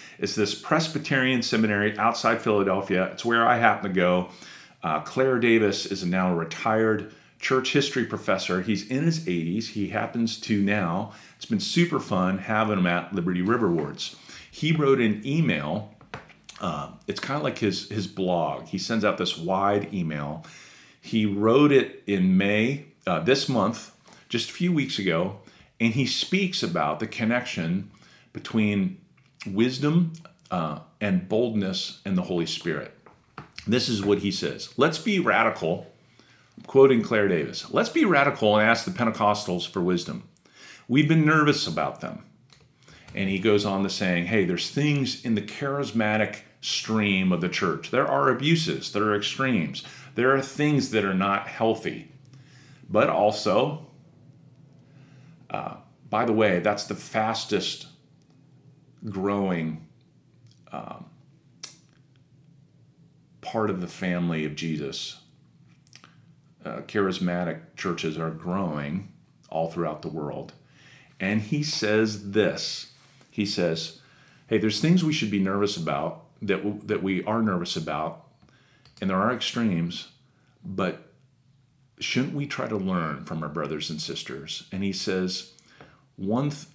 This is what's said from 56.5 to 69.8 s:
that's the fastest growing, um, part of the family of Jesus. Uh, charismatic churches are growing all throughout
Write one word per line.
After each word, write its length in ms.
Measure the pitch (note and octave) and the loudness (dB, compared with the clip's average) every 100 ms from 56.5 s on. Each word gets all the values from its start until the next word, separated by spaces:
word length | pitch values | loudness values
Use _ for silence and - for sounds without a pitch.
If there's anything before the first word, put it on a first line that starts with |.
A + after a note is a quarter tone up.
| F2+ | 4
that's 260 | G#2 G#2 - | 2 0 -4
the 100 | G2 | -10
fastest 920 | - A2 A2 A2 - G2+ - - - - _ _ _ _ _ - - - _ _ A2 | -4 -2 0 -2 -2 -2 -2 -8 -12 -20 _ _ _ _ _ -20 -20 -20 _ _ -10
growing, 800 | F#2+ G2+ G2+ F#2+ F2 D#2+ D#2+ - _ _ _ _ _ - _ - | -2 0 0 0 0 -2 -6 -14 _ _ _ _ _ -20 _ -16
um, 340 | C2+ - - - - _ _ _ _ - - _ _ _ _ _ _ _ _ _ _ _ _ _ _ _ _ | -14 -12 -14 -18 -20 _ _ _ _ -18 -18 _ _ _ _ _ _ _ _ _ _ _ _ _ _ _ _
part 280 | - A2+ G#2 | -8 -2 -2
of 100 | F#2 | -2
the 80 | F2 | -6
family 560 | - F#2 F2 F2 D#2+ | -6 -4 0 0 -2
of 120 | D2+ D2 | -4 -4
Jesus. 640 | E2 D2+ C#2 - - - _ _ _ _ _ _ _ - - _ _ _ _ _ - | -4 -4 -6 -8 -10 -12 _ _ _ _ _ _ _ -20 -20 _ _ _ _ _ -12
Uh, 160 | - | -12
charismatic 800 | - G#2+ F#2+ F2+ F2+ F2 F2 - - - | -4 0 0 0 -2 -2 -4 -6 -12 -8
churches 400 | F#2 E2 D#2+ D#2+ | -4 -2 -4 -4
are 140 | E2 | -6
growing 800 | D#2+ F2 F#2+ F2+ D2+ D2 F2+ - - _ _ _ | -6 -6 -4 -4 -4 -6 -6 -8 -16 _ _ _
all 200 | D#2+ D#2+ | -4 -4
throughout 320 | F2 | -4